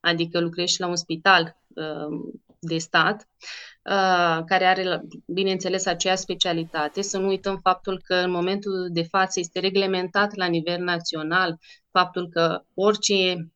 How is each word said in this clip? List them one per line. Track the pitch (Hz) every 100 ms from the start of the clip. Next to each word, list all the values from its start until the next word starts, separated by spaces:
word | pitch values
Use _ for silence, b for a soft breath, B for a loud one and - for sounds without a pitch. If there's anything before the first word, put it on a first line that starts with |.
adică | 170 165 165 175
lucrez | 170 175 175
și | -
la | 180
un | 175
spital, | 175 165 196 180 165 - _
uh, | - 156 156 151 156 - - _ -
de | 165 165
stat, | - 170 170 208 - _ B B B B
uh, | - 196 190 175 170 165 165
care | 185
are, | 185 190 185 165 - - -
bineînțeles, | 175 190 185 185 185 185
aceeași | 170 190 185
specialitate. | - 175 180 165 165 160 151 190
Să | 202 196
nu | 196
uităm | 190 196 190
faptul | 185 180 - 185
că, | -
în | 185 180
momentul | 180 180 196 202 190 180
de | 170
față, | 165 196 190 190
este | 170 185
reglementat | 190 196 190 185 180 202 208
la | 202 180
nivel | 170 165 175
național | 180 170 165 160 156 180 180 165 b b _
faptul | 185 180 180 175
că | 170 165 180 _
orice | - 208 208 - 196 185 175 165